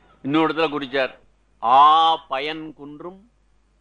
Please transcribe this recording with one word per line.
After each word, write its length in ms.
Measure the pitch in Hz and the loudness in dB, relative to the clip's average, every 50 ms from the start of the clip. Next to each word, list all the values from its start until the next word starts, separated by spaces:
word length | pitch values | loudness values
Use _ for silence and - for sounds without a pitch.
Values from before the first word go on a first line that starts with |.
| _ _ _ _ | _ _ _ _
இன்னொரு 320 | - 131 147 160 160 156 151 | -8 -4 -2 0 0 0 0
இடத்துல 160 | 156 165 151 | -2 -4 -4
குறிச்சார், 480 | 143 147 143 123 127 139 131 123 - - _ _ _ _ _ _ _ _ 113 | -4 -6 -8 -6 -4 -4 -4 -4 -6 -12 _ _ _ _ _ _ _ _ -2
"ஆ 540 | 117 127 139 147 151 156 165 160 165 160 156 | 2 4 6 6 6 6 4 4 2 0 -2
பயன் 560 | - - 135 131 143 151 160 160 156 156 - | -4 -8 -8 -8 -8 -8 -10 -10 -14 -16 -18
குன்றும் 560 | - 143 143 147 151 165 180 190 190 208 _ _ _ _ _ _ _ _ _ _ _ | -18 -20 -20 -18 -18 -18 -18 -20 -20 -20 _ _ _ _ _ _ _ _ _ _ _